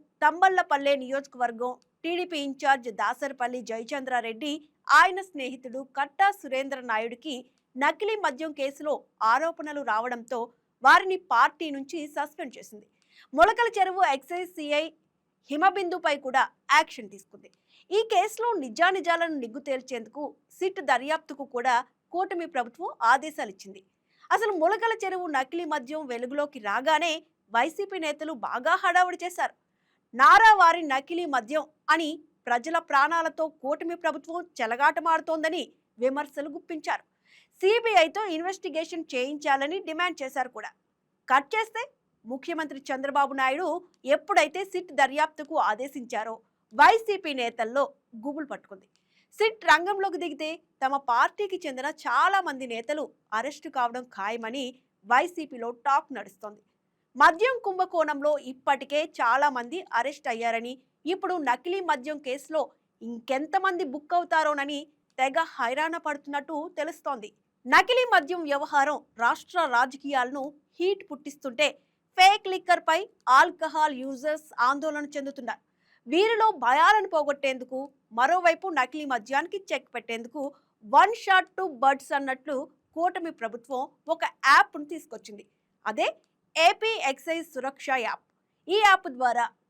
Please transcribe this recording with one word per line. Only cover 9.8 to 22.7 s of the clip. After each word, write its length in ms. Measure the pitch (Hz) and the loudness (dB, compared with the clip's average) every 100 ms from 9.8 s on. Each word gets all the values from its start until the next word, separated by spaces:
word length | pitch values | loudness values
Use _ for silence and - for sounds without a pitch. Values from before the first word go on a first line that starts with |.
రావడంతో 720 | 240 220 247 240 233 254 233 _ _ _ | -2 -2 -2 -6 -6 -6 -6 _ _ _
వారిని 340 | 262 339 381 370 | 6 6 6 -4
పార్టీ 520 | - 233 285 - 320 | 0 4 4 2 -8
నుంచి 380 | 277 269 339 302 | -8 -8 -10 -8
సస్పెండ్ 500 | 302 294 294 294 220 | -6 -8 -8 -12 -14
చేసింది. 300 | 180 208 - _ _ _ - | -20 -20 -20 _ _ _ -6
మొలకల 380 | 269 370 453 466 415 | 4 4 4 0 2
చెరువు 240 | 381 370 | 0 2
ఎక్సైజ్ 460 | 349 277 - 349 349 | 2 0 -4 -8 -8
సీఐ 400 | 339 294 294 320 311 _ _ _ _ - | -8 -2 -2 -2 -8 _ _ _ _ -8
హిమబిందుపై 640 | 294 370 370 359 349 330 294 | 2 2 2 -2 -2 -2 -2
కూడా 320 | 277 262 247 _ - | 0 2 0 _ 2
యాక్షన్ 360 | 294 320 - 208 | 4 4 -2 -16
తీసుకుంది. 420 | 196 - 208 - _ _ _ - | -18 -20 -20 -20 _ _ _ -4
ఈ 180 | 392 453 | -2 2
కేసులో 400 | 403 415 - 466 | 2 2 0 -4
నిజానిజాలను 840 | 415 262 220 349 381 320 330 339 302 | -2 -4 0 2 2 0 0 -2 -4
నిగ్గు 240 | 233 247 | -8 -10
తేల్చేందుకు 760 | - 262 254 247 226 269 294 - _ | -6 -6 -6 -12 -10 -12 -12 -12 _
సిట్ 300 | - 381 381 | -6 -6 -4
దర్యాప్తుకు 640 | 285 247 269 311 311 285 269 | 0 0 0 -6 -6 -14 -10
కూడా 400 | 240 254 240 254 _ _ | -4 0 0 0 _ _
కూటమి 340 | 349 381 359 330 | -6 -4 -4 -6
ప్రభుత్వం 440 | 277 233 | -4 -6